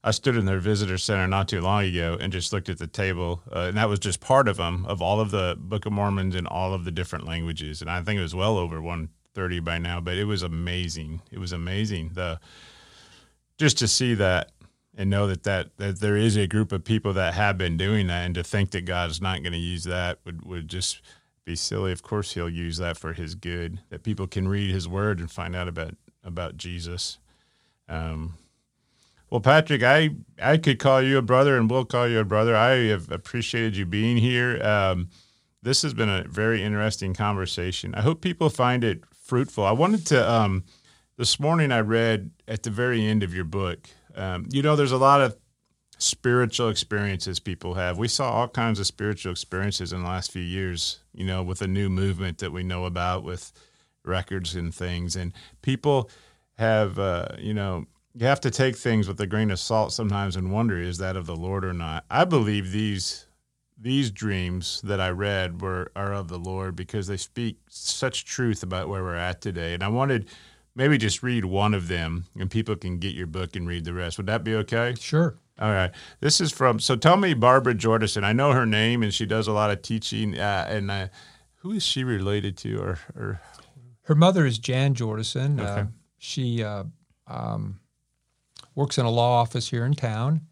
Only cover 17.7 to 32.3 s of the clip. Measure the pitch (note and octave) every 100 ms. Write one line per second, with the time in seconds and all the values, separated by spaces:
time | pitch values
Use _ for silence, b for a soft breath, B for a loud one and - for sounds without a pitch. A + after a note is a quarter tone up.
17.7 | E2 F#2+ G#2+ F#2+ F2 F2 F2+ E2+ G#2 F#2+
18.7 | F#2+ F2+ F2+ F2 D#2+ F#2+ F2+ E2+ E2+ E2+
19.7 | F2 F2+ F2+ F2 F2 - E2 - F2+ D#2+
20.7 | F2+ F#2 - b b b b - G#2+ -
21.7 | G#2 F#2+ F2+ - G#2+ G2+ - E2+ E2+ E2+
22.7 | E2 F2 D#2+ E2 E2 E2 F2+ F2 F2 E2+
23.7 | F#2 _ - - G2 F#2+ - F#2+ G2+ G2+
24.7 | F#2+ E2+ F#2+ G#2 F#2 E2+ - E2+ F2+ F2+
25.7 | E2+ D#2+ - _ _ - F2 E2+ D#2+ F2
26.7 | F2 E2+ F2 - - _ _ _ _ _
27.7 | _ - D#2+ D#2+ D#2 D#2+ D#2+ b b _
28.7 | _ _ _ _ _ _ A#2+ A2+ D#3 D#3+
29.7 | C#3+ B2 D3 D#3 D3 - - A#2+ D#3+ D#3+
30.7 | B2 C#3 C3+ C3 C3+ A#2 B2+ C#3+ C3 A2
31.7 | C3 B2+ B2 A#2+ A2+ G#2